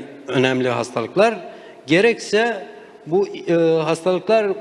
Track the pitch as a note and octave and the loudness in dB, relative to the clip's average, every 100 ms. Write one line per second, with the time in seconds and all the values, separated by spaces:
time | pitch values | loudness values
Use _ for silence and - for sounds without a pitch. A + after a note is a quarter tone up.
0 | - - - C3+ B2+ B2+ B2+ A#2+ A2+ B2 | -10 -16 -4 2 2 2 0 -2 -4 -4
1 | A2 F3+ A3+ G3+ - - - - - E3 | -2 2 2 0 -8 -18 -20 -16 0 2
2 | A#3 G#3+ - G#3 G#3 G3 - - - - | 4 0 -2 0 0 -2 -10 -18 -20 -20
3 | D3+ F#3 G3 - - E3+ E3 D#3+ D#3 E3 | -4 -2 -2 -4 -2 2 2 2 0 -2
4 | F#3 F3+ G3 A3 G3+ F#3 | 0 -2 2 2 2 -4